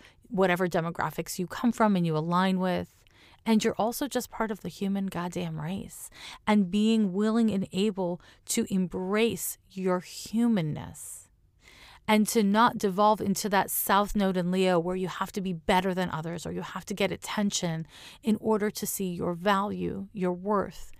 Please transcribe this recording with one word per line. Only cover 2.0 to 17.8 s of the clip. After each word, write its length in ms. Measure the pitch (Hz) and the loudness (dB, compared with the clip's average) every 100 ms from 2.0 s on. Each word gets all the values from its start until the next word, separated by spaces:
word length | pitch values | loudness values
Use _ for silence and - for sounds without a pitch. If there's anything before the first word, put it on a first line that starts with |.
you 120 | 170 156 | 2 0
align 420 | 165 175 190 185 | 2 2 2 2
with, 380 | 185 175 175 _ _ _ - _ - | 0 -2 -4 _ _ _ -20 _ 2
and 160 | 220 | 4
you're 140 | 226 - | 2 0
also 300 | 214 233 285 | -2 -2 -2
just 200 | 247 - | -2 -4
part 220 | - 220 | -4 -4
of 120 | 208 | -4
the 60 | 175 | -10
human 380 | - 196 196 190 | -6 -2 -2 -2
goddamn 540 | 175 175 175 170 156 | -4 -6 -4 -6 -6
race. 500 | 151 196 - - - - - - - | -6 -8 -10 -14 -18 -18 -18 -6 4
And 200 | 208 180 | 4 4
being 440 | 202 220 220 202 | 2 4 4 2
willing 380 | 185 214 226 220 | 2 2 4 2
and 180 | 196 - | 2 -2
able 480 | 185 214 190 180 180 - - - | 0 0 0 -4 -4 -10 -20 -4
to 200 | - 220 | -2 0
embrace 840 | 190 180 185 185 208 233 - - - _ | 0 -2 -4 -2 2 2 0 -8 -10 _
your 300 | 190 185 180 | -4 0 0
humanness 1300 | - - - 220 240 208 156 - - - - - - _ _ _ - - - - - | -2 -14 -4 0 2 2 0 -4 -10 -14 -16 -16 -20 _ _ _ -20 -20 -20 -10 2
and 180 | 214 208 | 4 4
to 160 | 233 | 4
not 340 | 202 208 240 233 | 4 4 4 2
devolve 440 | 202 185 208 214 | -2 4 4 4
into 280 | - 185 208 | 0 -2 0
that 200 | 196 196 | 0 0
South 460 | - - 196 202 208 | -2 2 2 2 0
Node 200 | 190 185 | 0 0
in 140 | 175 | 0
Leo 300 | 185 185 175 | 2 4 4
where 160 | 170 185 | 2 -2
you 100 | 180 | -4
have 240 | - 190 | -4 -4
to 100 | 214 | -4
be 120 | 185 | -4
better 420 | 165 - 185 190 | -4 2 2 2
than 160 | 185 180 | 0 -2
others 340 | 160 165 170 | -4 -6 -8
or 60 | - | -8
you 120 | 175 | -8
have 240 | 175 185 - | -8 -10 -10
to 80 | |
get 180 | 196 190 | -2 -2
attention 760 | - - - 202 - 175 160 | -2 -6 -2 0 0 -2 -4